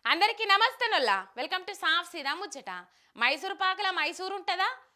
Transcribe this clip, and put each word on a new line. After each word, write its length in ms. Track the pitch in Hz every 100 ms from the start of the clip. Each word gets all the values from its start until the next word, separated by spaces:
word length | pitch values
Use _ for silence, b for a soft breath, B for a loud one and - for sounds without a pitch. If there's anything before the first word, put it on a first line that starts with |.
| 233 311
అందరికీ 300 | 415 453 440
నమస్తే 420 | 403 466 508 480
నొల్లా. 400 | 370 240 196 190 -
Welcome 280 | 269 370 370
to 60 |
సాఫ్ 340 | 392 339 330 339
సీదా 260 | 339 277
ముచ్చట. 360 | 320 392 277 202 180 180 b b -
మైసూరు 360 | 240 285 381
పాకల 360 | 392 381 381 392
మైసూరు 460 | 359 302 - 381 392
ఉంటదా? 420 | 370 359 392 523 -